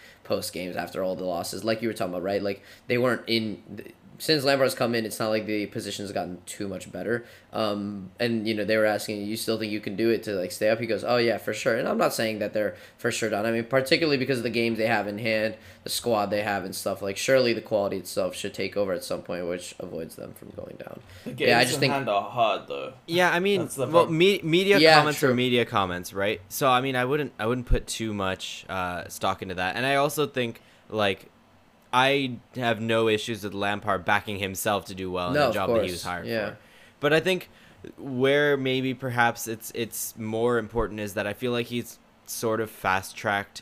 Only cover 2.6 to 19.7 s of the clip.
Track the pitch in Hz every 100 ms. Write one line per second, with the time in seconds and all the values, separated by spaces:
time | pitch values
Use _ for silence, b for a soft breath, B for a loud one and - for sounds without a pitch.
2.6 | B B B 120 127 110 - 113 110 95
3.6 | - 101 - - - - - 156 135 139
4.6 | 127 - 120 117 110 - 110 110 104 107
5.6 | 98 113 101 101 101 98 87 87 - -
6.6 | 101 92 - 92 95 117 - B B 107
7.6 | 107 104 104 101 92 - 117 117 107 107
8.6 | 101 110 107 104 - 104 101 110 - 110
9.6 | 110 104 110 98 113 107 107 95 87 -
10.6 | 107 113 113 101 - 123 117 101 - 107
11.6 | 131 117 180 226 156 - 113 107 104 107
12.6 | 104 - B B 120 - 113 101 113 117
13.6 | 117 135 131 160 160 139 131 127 113 117
14.6 | 117 110 110 107 101 104 117 110 110 -
15.6 | B B - - 120 107 101 104 107 101
16.6 | 92 95 104 95 101 98 - 131 120 113
17.6 | - 107 101 95 - - 92 - 101 -
18.6 | 95 98 98 87 - 85 - 87 87 90
19.6 | -